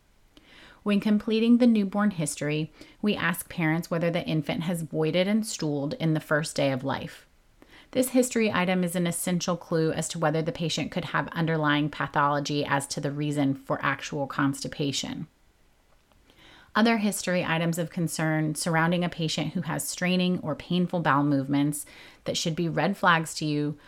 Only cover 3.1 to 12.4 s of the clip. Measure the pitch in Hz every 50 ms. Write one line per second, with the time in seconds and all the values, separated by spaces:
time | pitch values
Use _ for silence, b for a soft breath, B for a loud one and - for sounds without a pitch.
3.1 | 202 - 165 165 175 - - - - 180 160 156 160 175 170 - 180 160 170 170
4.1 | 165 175 - - 160 156 143 - - - 160 185 175 165 160 - - 156 160 156
5.1 | 156 180 185 202 208 220 214 - - - 165 151 147 143 139 151 - - 160 160
6.1 | 156 151 - - 156 147 156 - - - 143 139 135 127 - - - - - 156
7.1 | - - - _ _ _ _ _ _ B B B B B B B - 262 254 -
8.1 | - 254 247 247 - 233 220 208 - 180 180 185 185 185 180 170 175 180 175 170
9.1 | 165 - - 185 180 170 - 190 175 170 - - 170 160 160 160 - 165 160 -
10.1 | - 165 160 151 156 160 156 165 156 - 175 156 - 165 - - - 185 143 -
11.1 | - 151 143 - - 170 165 156 165 156 151 147 147 147 151 151 - - 143 -
12.1 | - 156 143 143 147 143